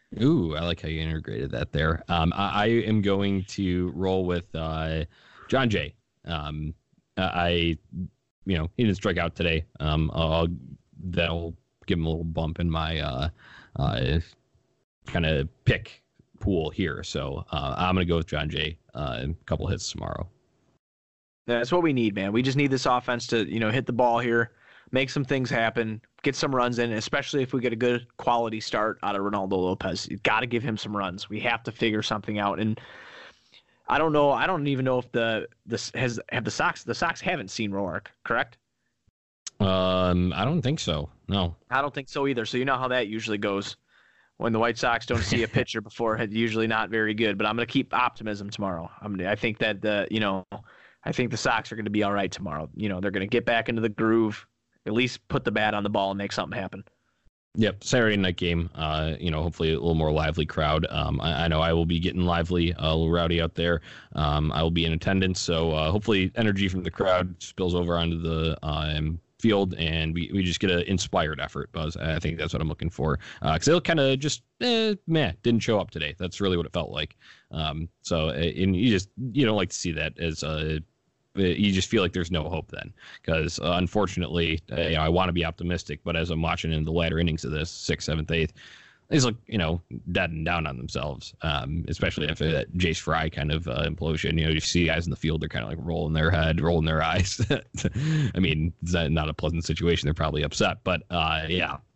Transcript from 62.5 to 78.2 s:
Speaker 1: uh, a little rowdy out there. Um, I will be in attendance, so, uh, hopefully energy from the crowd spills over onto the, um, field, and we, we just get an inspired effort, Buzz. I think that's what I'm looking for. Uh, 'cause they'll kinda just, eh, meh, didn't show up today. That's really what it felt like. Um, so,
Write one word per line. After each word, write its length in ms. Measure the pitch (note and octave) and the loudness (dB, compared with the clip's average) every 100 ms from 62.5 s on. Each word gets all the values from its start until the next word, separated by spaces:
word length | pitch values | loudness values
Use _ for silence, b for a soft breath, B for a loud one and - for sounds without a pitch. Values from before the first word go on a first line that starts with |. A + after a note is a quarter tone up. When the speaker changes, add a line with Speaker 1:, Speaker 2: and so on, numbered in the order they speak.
| F2+ E2+ | 2 2
Speaker 1:
uh, 140 | E2+ D#2+ | 0 2
a 60 | |
little 160 | D#2+ D#2+ | 2 2
rowdy 320 | E2+ E2+ E2+ | 2 2 2
out 140 | D#2+ - | 0 0
there. 240 | E2+ E2 B B B - | 0 0 B B B -2
Um, 360 | D2+ D2 D2+ | 2 2 2
I 100 | - | 2
will 100 | E2 | 2
be 120 | E2+ | 2
in 80 | D#2+ | 0
attendance, 480 | D#2+ - F#2+ F#2 F#2 | 0 0 2 2 0
so, 320 | - E2 E2 | 0 0 2
uh, 180 | D#2 D#2 | 2 2
hopefully 440 | G2 G2+ G2+ F#2 - | 0 2 2 2 2
energy 320 | A2 G2 G2+ | 0 2 0
from 160 | F#2 | -2
the 80 | F2+ | -4
crowd 500 | - G2 F#2 F2+ F2 | 0 2 4 2 -6
spills 320 | - - F#2 | -12 -4 0
over 220 | F2 F2 E2+ | 2 2 0
onto 220 | E2 E2 | 0 0
the, 360 | E2 D#2+ D#2+ D#2 | -2 0 0 -2
um, 600 | D2+ D2+ D2+ D2+ D#2 E2 - _ | -2 -2 -2 -2 -2 -4 -8 _
field, 360 | A2+ G2+ G2 - | 4 4 2 0
and 380 | D#2+ D#2+ D#2+ | -2 0 0
we, 180 | E2+ E2+ | -2 -2
we 100 | G2 | 0
just 160 | F2+ E2 | 0 2
get 120 | G2 | 2
an 100 | F2 | 2
inspired 580 | F2 F#2+ - F#2+ D#2 D2+ | 2 0 0 0 0 -2
effort, 320 | C#2+ - - | -6 -8 -8
Buzz. 240 | E2 D#2 E2 | -6 -6 -4
I 220 | D#2+ E2 | -4 -2
think 180 | D#2+ E2 | -2 -4
that's 120 | D#2 | -4
what 100 | D2+ | -2
I'm 60 | D#2 | -4
looking 200 | D2+ D#2+ | -4 -6
for. 300 | - D2+ C#2 B B | -2 -2 -2 B B
Uh, 120 | - | 0
'cause 120 | D#2 - | 2 4
they'll 160 | E3+ | 2
kinda 360 | F3 E3 C3+ C3+ | 4 2 2 2
just, 240 | D3 - _ - | -2 -6 _ -4
eh, 360 | B3 A#3 A3 G3+ - | 0 2 0 -2 0
meh, 260 | D#3+ B2 E2 | 2 2 0
didn't 160 | A#2+ A#2 | 2 2
show 200 | G2+ G#2+ | 4 2
up 120 | F2 | 0
today. 240 | - D2+ D2 | -4 -6 -4
That's 240 | F#2 - | -6 -2
really 160 | G2+ F2+ | 2 2
what 80 | D#2+ | 0
it 80 | |
felt 160 | F2 D#2 | -4 -4
like. 260 | A#1+ D2+ _ B B B | -4 -8 _ B B B
Um, 360 | - D#2 D2+ E2 _ | -6 -4 -4 -8 _
so, 280 | - E2+ | -2 0